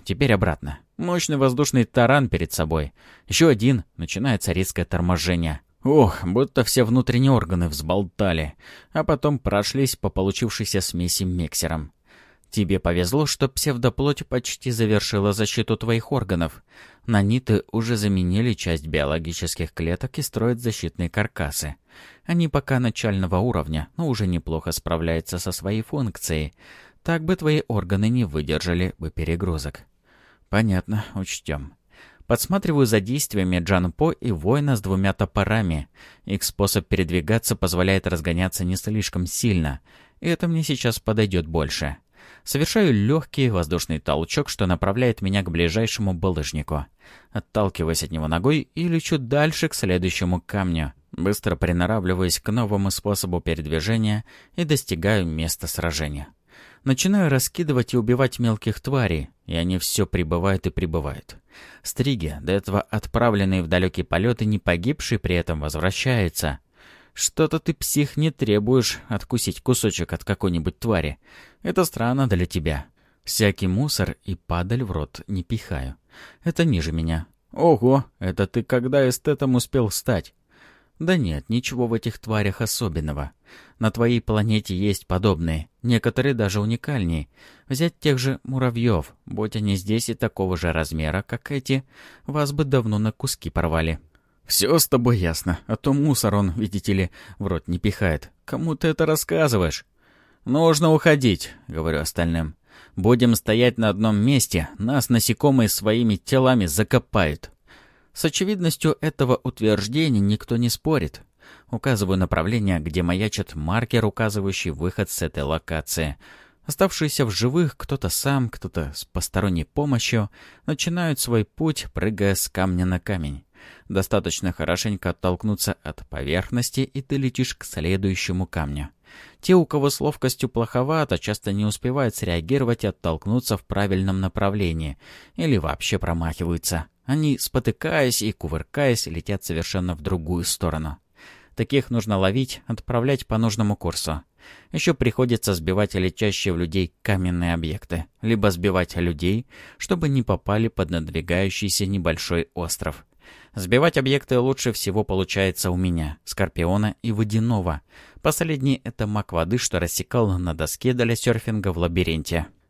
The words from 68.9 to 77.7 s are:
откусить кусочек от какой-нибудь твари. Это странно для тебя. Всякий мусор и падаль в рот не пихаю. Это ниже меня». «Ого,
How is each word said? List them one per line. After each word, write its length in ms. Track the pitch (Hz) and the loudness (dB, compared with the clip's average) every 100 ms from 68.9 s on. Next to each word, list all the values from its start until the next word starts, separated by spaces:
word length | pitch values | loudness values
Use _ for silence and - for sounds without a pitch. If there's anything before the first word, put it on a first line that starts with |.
| - - | -4 -6
откусить 540 | 104 - 123 - - | -8 -4 -4 -2 -2
кусочек 500 | - 123 107 - 82 | 0 2 0 -2 -4
от 120 | 82 | -6
какой-нибудь 560 | - 98 95 85 82 - | -4 -2 0 0 -2 -4
твари. 380 | 117 95 73 - _ - - _ | -2 0 -2 -6 _ -20 -20 _
Это 220 | - 185 | -2 0
странно 440 | 175 - 120 135 127 | 0 0 0 2 2
для 160 | 90 | 2
тебя. 420 | 87 85 78 71 - _ _ _ | 0 -2 -2 -4 -8 _ _ _
Всякий 460 | - - 104 - 92 | -6 0 2 2 0
мусор 480 | 98 147 - 85 - | 0 0 -2 -2 -4
и 100 | - | -8
падаль 480 | 87 - 85 92 120 | -8 -4 -4 -2 -4
в 80 | 107 | -4
рот 300 | 80 73 - - | -6 -6 -10 -8
не 160 | 95 | -6
пихаю. 520 | - 110 - 76 65 - _ - - - | -4 -6 -4 -6 -6 -12 _ -20 -20 -8
Это 220 | 170 170 | -4 0
ниже 260 | 165 90 78 | 2 2 0
меня». 360 | 80 80 80 - _ _ | -2 0 -2 -6 _ _
«Ого, 520 | - 147 | 2 4